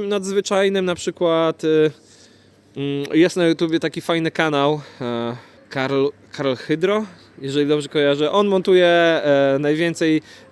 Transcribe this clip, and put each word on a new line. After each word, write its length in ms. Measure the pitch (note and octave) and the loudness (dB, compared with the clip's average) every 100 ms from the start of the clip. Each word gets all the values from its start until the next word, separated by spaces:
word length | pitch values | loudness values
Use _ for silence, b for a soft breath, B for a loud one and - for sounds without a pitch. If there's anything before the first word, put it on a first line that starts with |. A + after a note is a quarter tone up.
| G3+ | -2
nadzwyczajnym, 760 | G#3 F#3+ G3 G3 G3 G3 G3 | -4 -2 -4 -2 0 0 0
na 100 | F#3 | -2
przykład, 680 | F3 - F3 F3 E3 D#3+ D#3+ | -4 -6 -2 0 2 0 0
e, 40 | D#3+ D#3 D#3 D3 b b b b b b _ - | 0 2 2 0 b b b b b b _ -10
mm, 300 | C#3+ C#3 C#3+ | -6 -6 -2
jest 240 | D#3 F3 F#3 | 2 2 2
na 100 | E3+ | 0
YouTubie 340 | D#3+ E3+ D#3+ | 0 -2 -2
taki 200 | D#3+ E3 | -4 -6
fajny 300 | - E3 D#3+ | -4 -2 -2
kanał, 500 | - D#3+ C#3+ C#3+ D3+ C#3 B | -2 -2 0 0 0 -6 B
e, 360 | B2 A#2+ A#2 A#2+ B B - | -6 -4 -6 -8 B B -12
Karl, 380 | C#3+ C3 C3+ C#3 - _ | -6 -2 0 -2 -4 _
Karl 220 | - C#3 | -6 -4
Hydro, 500 | B2 - D#3 F#3 G#3+ G#3+ B B - | -4 -4 -2 0 -2 -4 B B -14
jeżeli 260 | C3+ C#3 D3 | -6 -2 0
dobrze 220 | D3+ C#3+ | 0 -2
kojarzę. 440 | D#3+ C#3+ C#3+ D3+ | 0 0 2 0
On 140 | G3 G#3 | 2 2
montuje, 400 | F#3+ F#3 F#3 F3 | 0 2 4 4
e, 720 | E3+ E3+ D#3+ D3 C#3+ C#3 C3+ | 4 4 2 2 2 2 2
najwięcej, 640 | D3 D#3 E3+ D#3+ E3 D#3 B B B | 0 0 -2 0 0 0 B B B